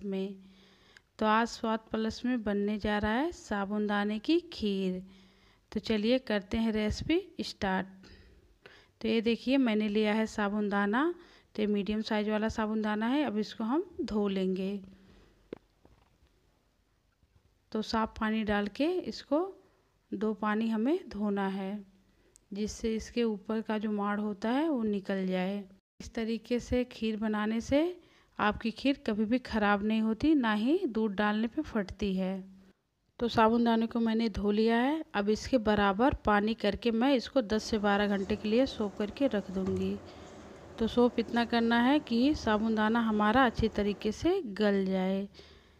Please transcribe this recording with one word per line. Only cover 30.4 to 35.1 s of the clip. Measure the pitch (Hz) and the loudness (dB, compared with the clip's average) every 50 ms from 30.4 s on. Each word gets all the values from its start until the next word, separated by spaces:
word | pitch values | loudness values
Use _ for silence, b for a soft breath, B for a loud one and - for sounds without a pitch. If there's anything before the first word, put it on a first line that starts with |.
| 233 220 214 | 4 4 2
ही | 208 214 254 320 392 392 269 | 2 2 2 2 2 0 0
दूध | - 226 220 220 196 | 0 0 0 0 0
डालने | 185 208 208 208 214 220 233 | 0 0 2 2 0 -2 -2
पे | - 320 302 | -2 -4 -6
फटती | - - 220 190 190 - - 214 196 190 | -2 -2 -2 -2 -4 -4 -4 -4 -2 0
है। | 185 190 185 190 190 190 190 - - - - _ _ _ _ _ _ _ _ _ - | 0 -2 -2 -4 -6 -8 -12 -18 -20 -20 -20 _ _ _ _ _ _ _ _ _ -4
तो | 240 226 | -4 0
साबूनदाने | - 240 220 220 233 240 233 233 226 226 226 226 | 4 4 6 6 6 4 4 4 4 2 2 0
को | - 233 | 0 0
मैंने | 233 220 220 226 226 226 | 0 2 2 2 0 0
धो | 190 196 196 208 | -2 0 0 2
लिया | 208 214 220 226 226 233 | 2 4 4 4 4 4
है। | 247 277 302 320 311 - | 2 2 0 -2 -4 -4